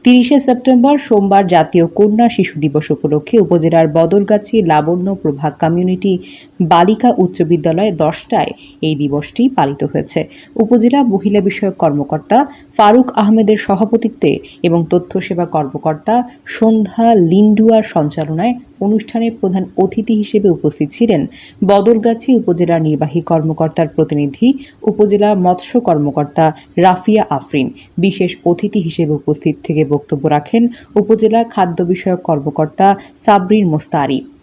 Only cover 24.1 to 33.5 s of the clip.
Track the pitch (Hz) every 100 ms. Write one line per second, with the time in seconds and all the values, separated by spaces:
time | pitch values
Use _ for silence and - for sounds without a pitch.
24.1 | 147 147 139 240 269 - _ - 208 214
25.1 | 202 208 202 180 175 - 247 240 160 147
26.1 | 139 147 - 160 156 - - 185 185 -
27.1 | 214 - 143 - 151 131 - - - 190
28.1 | 185 180 - - 175 208 208 165 160 160
29.1 | 147 143 147 - 147 - 156 147 147 -
30.1 | 147 156 147 147 226 233 233 - - 208
31.1 | 220 220 220 233 - 180 165 175 180 -
32.1 | 180 - 151 143 147 156 - 196 196 -
33.1 | _ - 202 185